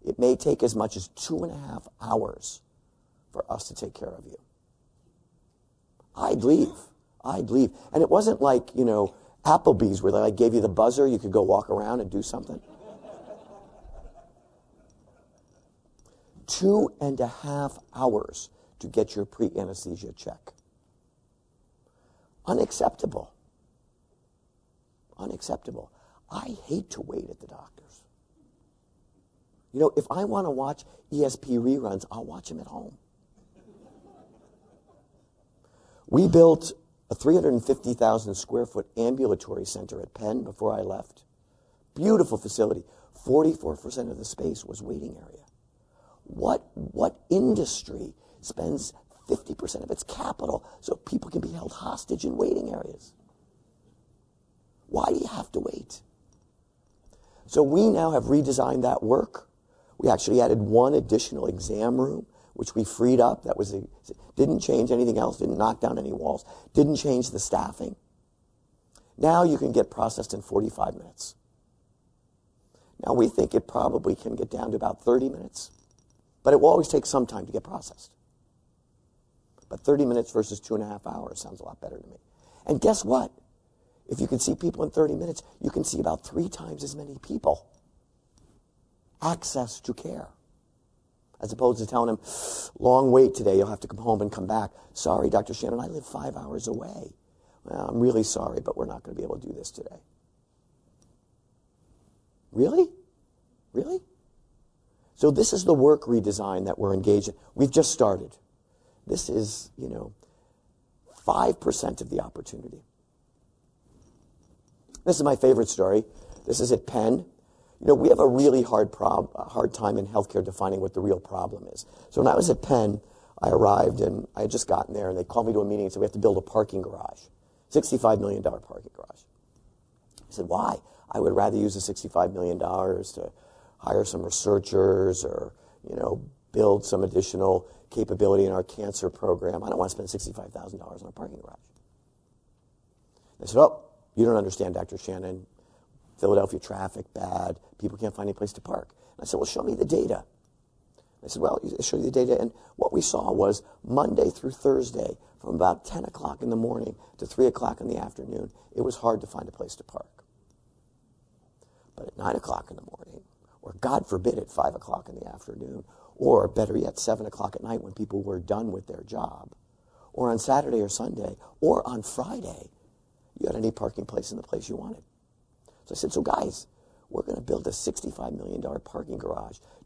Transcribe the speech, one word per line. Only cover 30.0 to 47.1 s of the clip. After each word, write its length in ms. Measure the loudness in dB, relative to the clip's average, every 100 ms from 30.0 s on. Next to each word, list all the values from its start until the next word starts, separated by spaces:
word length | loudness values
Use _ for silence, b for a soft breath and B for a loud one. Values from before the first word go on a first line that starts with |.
| -2
I 140 | -4 -2
wanna 260 | -2 -2
watch 320 | -2 -4 -6 -14 b _
E 140 | 0
S 140 | 0 -2
P 200 | -2 0
reruns, 480 | 2 0 -2 -6 -8
I'll 140 | -14 -14
watch 260 | -16 -14
'em 80 | -16
at 80 | -14
home. 300 | -16 -16 -20 _ _ _ _ _ _ _ -20 -20 -20 -20 -20 -20 _ _ _ _ _ _ _ _ _ _ _ _ _ b b b b b
We 200 | 4 8
built 460 | 10 10 8 0 -14 _ _ _
a 60 | -2
three 200 | 4 6
hundred 280 | 4 2
fifty 300 | 0 -2 0
thousand 400 | 2 2 2 -2
square 320 | -8 -4 -2 -2
foot 220 | -6 -8 -2
ambulatory 680 | -2 0 0 0 -4 -10 -8
center 360 | -10 -12 -12
at 120 | -14
Penn 300 | -8 -6 -6
before 300 | -8 -4 -4
I 80 | -2
left. 420 | -4 -8 -12 _ _ _ _ _ _ _ _
Beautiful 440 | -2 4 4 4 0
facility. 460 | -6 0 0 0 -6 b b
Forty-four 640 | -14 2 4 4 2 -6 -8
percent 320 | -10 -10 -8
of 80 | -10
the 80 | -12
space 400 | -8 -6 -8 -12
was 160 | -16
waiting 340 | -10 -10 -10 -16
area. 280 | -20 -20 _ _ _ _ b b b b
What, 480 | -18 -4 -2 -2 -4
what 520 | -12 -10 -2 -2